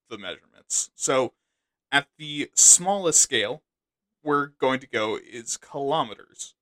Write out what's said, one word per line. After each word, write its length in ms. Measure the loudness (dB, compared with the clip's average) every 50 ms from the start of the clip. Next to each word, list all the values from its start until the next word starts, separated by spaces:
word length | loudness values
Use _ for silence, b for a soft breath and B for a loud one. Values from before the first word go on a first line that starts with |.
| _ _
the 80 | -16
measurements. 720 | -12 -12 -12 -12 -14 _ _ _ _ _ -6 -4 -4 -4 -6 _
So 380 | -6 -2 0 2 2 0 0 -4 _ _ _ _ _ _ _ _ _ _ _ 0
at 160 | 0 0 -2 _
the 340 | -18 -14 -10 -8 -8 -8 -2 _
smallest 680 | 4 6 6 6 6 4 0 -2 -2 0 2 2 2
scale 420 | 2 2 0 -2 -2 -2 -6 -10 _ _ _ _ _ _ _ _ _ _ _ _
we're 260 | -4 -2 0 0 -2
going 340 | -4 -4 _ 0 0 0 0
to 60 | -4
go 300 | -6 -4 -2 -2 -2 -4
is 380 | -6 -8 -12 -16 -14 -10 -10 -10
kilometers, 1000 | -10 -12 -12 -10 -8 -4 -2 -2 -2 -4 -4 -8 -16 -20 _ _ -20 -20 -20 -20 _